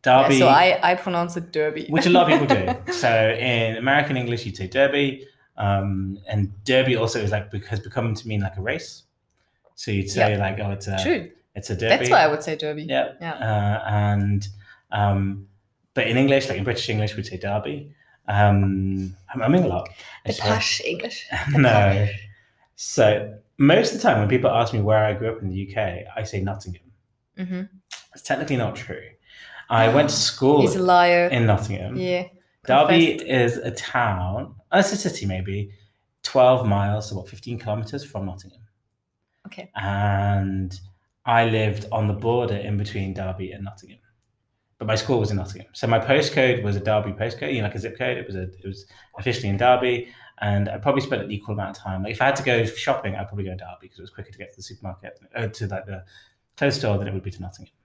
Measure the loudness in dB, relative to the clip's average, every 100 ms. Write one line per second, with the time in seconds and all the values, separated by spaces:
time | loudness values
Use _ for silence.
0 | 6 6 8 6 8 8 6 4 2 0
1 | -2 -2 -2 -6 -6 -2 -2 -4 -2 2
2 | 4 6 6 4 4 2 0 -4 -6 -2
3 | 2 4 4 2 0 0 0 0 2 2
4 | 2 -4 -2 -4 -6 -8 -4 2 2 2
5 | 0 -4 -16 _ _ -4 0 0 0 -4
6 | -6 -8 -4 -2 -2 -4 2 2 4 0
7 | 0 -2 -2 -2 -4 -12 -8 -10 -6 -4
8 | -4 -4 -4 -4 -4 -6 -6 -8 -10 -20
9 | _ _ _ _ _ _ _ -14 -4 -2
10 | -2 0 2 2 -2 -4 -6 -6 -6 -4
11 | -2 -2 -4 _ _ -14 -8 -4 2 2
12 | 4 4 4 0 -4 -6 -6 -8 -4 -2
13 | -2 -8 -12 -6 -2 0 0 -2 -2 0
14 | 0 0 0 -2 -4 -16 -20 -20 _ -2
15 | 0 2 -2 -6 -14 _ _ _ _ -4
16 | 0 2 4 2 0 -4 -4 -4 -2 -2
17 | -2 -4 -8 -8 -4 -4 -4 -10 -12 -20
18 | _ _ -2 4 6 6 2 0 -2 -2
19 | -6 -10 -12 -4 2 2 2 -2 -8 -18
20 | -20 -12 -8 -2 0 0 0 -4 -4 -6
21 | -8 -12 -10 -6 0 4 6 6 4 4
22 | 0 -2 -16 -20 _ _ _ -14 -6 4
23 | 4 4 -4 -14 _ 2 6 6 4 2
24 | 2 2 2 2 2 2 0 0 2 4
25 | 2 0 -4 -6 -6 -6 -6 -4 -4 -6
26 | -12 -10 -8 -6 -6 -8 -12 -16 _ _
27 | _ _ _ -12 -8 -8 -10 -16 _ -20
28 | _ -20 -6 -6 -2 -2 -2 -6 -12 -14
29 | -14 _ _ -20 -20 -20 0 4 6 4
30 | 2 0 -2 2 4 6 6 4 6 6
31 | 8 4 4 2 4 2 0 -6 -6 -6
32 | -2 -2 -4 _ _ _ 2 4 6 6
33 | 4 2 -2 2 2 0 -8 -8 -4 -2
34 | 0 -2 -4 -6 -8 -16 _ 2 2 0
35 | -4 -4 -4 -4 -4 -6 -8 -12 _ _
36 | _ _ -2 4 6 6 2 0 0 -2
37 | -6 -10 -12 -16 -12 -10 -6 -6 -6 -10
38 | -10 -10 -10 -12 -18 _ _ _ _ _
39 | _ _ _ _ -20 -20 -16 -8 -4 -2
40 | 0 0 0 0 -2 -4 -6 -10 -20 _
41 | _ _ 2 2 4 2 0 -2 -6 -2
42 | -2 -2 0 0 -2 -4 -4 -6 -4 -6
43 | -6 -6 -8 -8 -12 -12 -14 -16 -20 -20
44 | _ _ _ _ _ _ _ _ -2 -2
45 | 0 0 0 -2 -6 -12 -18 -6 0 0
46 | 4 2 2 2 2 2 0 -2 0 0
47 | -2 -6 -6 -6 -6 -4 -4 -6 -10 -6
48 | -6 -6 -8 -10 -10 -10 -14 -14 -18 _
49 | _ -8 -4 -4 -2 2 4 4 2 -2
50 | -6 -18 -20 -6 -2 0 0 -2 0 0
51 | 0 -6 -6 -10 -8 -8 -8 -10 -8 -6
52 | -6 0 0 0 0 0 0 -4 -4 -2
53 | -4 -8 -10 -10 -10 -10 -14 -18 -20 -20
54 | -20 -18 -20 -18 -20 -18 -20 -14 -14 -14
55 | -18 -20 _ -8 -8 -8 -8 -8 -10 -14
56 | -16 _ _ _ _ -2 -2 0 -2 -2
57 | -4 -8 -10 -12 -16 -16 -20 _